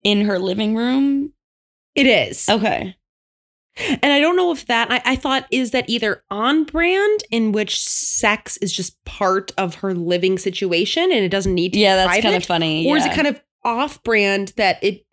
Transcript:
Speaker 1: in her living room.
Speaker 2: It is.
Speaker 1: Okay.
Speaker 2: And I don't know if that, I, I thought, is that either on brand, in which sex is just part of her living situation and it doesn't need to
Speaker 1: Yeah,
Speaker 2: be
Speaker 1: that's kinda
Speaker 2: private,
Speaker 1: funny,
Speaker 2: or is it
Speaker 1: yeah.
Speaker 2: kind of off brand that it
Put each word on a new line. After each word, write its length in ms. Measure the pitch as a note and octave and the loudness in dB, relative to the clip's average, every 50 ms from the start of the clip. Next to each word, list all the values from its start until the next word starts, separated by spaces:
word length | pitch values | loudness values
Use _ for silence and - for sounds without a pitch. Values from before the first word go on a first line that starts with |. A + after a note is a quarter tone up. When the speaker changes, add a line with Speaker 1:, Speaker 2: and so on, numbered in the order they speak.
Speaker 1:
in 200 | _ G#3 G#3 G3+ | _ 2 2 2
her 160 | G#3 G#3 G3+ F3 | 2 0 0 -2
living 340 | F#3 G3 F#3 G#3 A3 G#3+ A3 | -2 -2 -2 -2 -2 -2 -2
room. 600 | A3+ A#3 B3 B3+ C4+ C#4 C#4 C#4 C#4 C#4+ D4 _ _ _ _ _ _ _ _ _ _ _ _ _ | -2 0 0 0 2 2 2 0 -2 -4 -6 _ _ _ _ _ _ _ _ _ _ _ _ _
Speaker 2:
It 120 | C#4+ C#4 | 2 4
is. 420 | C4 A3+ E3+ A#2+ F#2+ - - - - | 4 4 4 2 0 -2 -2 0 0
Speaker 1:
Okay. 480 | G#3 A3 G3+ G#3 - B1 - F#3+ F#3 _ _ _ _ _ _ _ _ _ _ _ _ _ _ _ _ - - F4+ | 0 0 0 -2 -2 -2 -6 -8 -12 _ _ _ _ _ _ _ _ _ _ _ _ _ _ _ _ -8 -4 -4
Speaker 2:
And 240 | C4+ - - C#4 | -2 0 2 2
I 80 | C#4+ C#4+ | 4 4
don't 160 | D4 E4 F4+ | 4 4 2
know 140 | F#4 F4+ F4 | 2 2 0
if 140 | D#4+ B3+ - | -2 -4 -4
that, 240 | - A#3+ A#3 A#3 - | -2 0 0 0 0
I, 100 | A#3+ A#3 - | -2 -2 0
I 120 | - C4+ | 0 -2
thought, 300 | C4 - C#4 C4+ C4 C4 - | -2 -2 -2 -2 -2 -2 -2
is 200 | - C4 B3+ A#3 | -2 -2 0 0
that 180 | - B3 A#3+ - | -2 -2 -2 0
either 360 | A#3 A#3 A3+ G#3+ F#3+ - _ _ | -2 -2 0 -2 -4 -4 _ _
on 360 | G3 G#3 A3+ B3+ D4 D#4+ D#4 | -6 -2 0 2 2 2 0
brand, 560 | D4 - D#4+ E4+ F4 F#4 G4 G4+ G#4 G#4+ G#4+ - _ | 0 0 0 0 2 2 2 2 2 0 0 -2 _
in 220 | A3+ A#3 A3 G#3+ | -2 0 0 2
which 280 | G3+ G#3+ G#3+ G3+ - - | 0 0 -2 -2 -4 -4
sex 760 | - - - - - - - - - G#3 G#3+ A3 _ - - - | -2 -2 -2 -2 -2 -2 -2 0 2 0 0 0 _ -8 -6 -4
is 140 | G3+ F#3 | -4 -6
just 300 | - - F3+ - _ _ _ | -4 -4 -6 -8 _ _ _
part 480 | - - - G#3 F#3 F#3 G3 G3 - - | -16 -6 -2 0 0 0 0 -2 -4 -4
of 200 | - G3 F3+ E3 | -4 -4 -4 -4
her 180 | - - G3 F#3 | -6 -6 -4 -4
living 440 | F3 E3+ E3+ F3+ F3+ F3+ F#3+ F#3+ F#3 | -4 -2 -2 0 2 2 0 0 0
situation 680 | - G3 F3+ - G3 F#3 F3 E3 G3 - - - F4 | -2 -4 -4 -4 -2 0 0 0 0 0 0 0 2
and 200 | F#4 F4 - F#3+ | 2 2 2 2
it 60 | F3 | 0
doesn't 240 | F#3+ G3 F#3+ G3 F#3 | 0 0 0 0 0
need 180 | F3 E3+ F#3 F#3+ | 0 0 0 2
to 40 | G#3 | 2
Speaker 1:
Yeah, 160 | G#3 G3 F#3+ | 4 4 4
Speaker 2:
be 20 | F#3+ F#3 F3+ | 4 2 2
Speaker 1:
that's 40 | F3 | 2
kinda 120 | G#3 A3 G#3+ | 2 2 2
Speaker 2:
private, 160 | - F3+ F3 | 0 0 0
Speaker 1:
funny, 400 | - F3 E3 E3 D#3+ D#3 D#3+ E3 | -2 -2 0 0 0 0 0 0
Speaker 2:
or 100 | C#4 D4 | 2 2
is 80 | D#4 - | 2 2
it 40 | - | 0
Speaker 1:
yeah. 40 | - | 0
Speaker 2:
kind 140 | - D4 D4 | 0 0 -2
of 120 | C4 - _ _ _ _ _ | -2 -4 _ _ _ _ _
off 380 | A#3+ A3+ A#3+ C#4 D4 - - | -4 -2 -2 -4 -4 -6 -8
brand 500 | _ A#3 A3+ G#3+ G3+ G3 G3 G3+ G3 F#3+ - | _ 0 2 2 4 2 0 0 -4 -6 -2
that 260 | - G#3+ F#3 F3+ - | 0 0 0 0 0
it 240 | - G3+ F#3+ - _ _ | -2 -2 -2 -4 _ _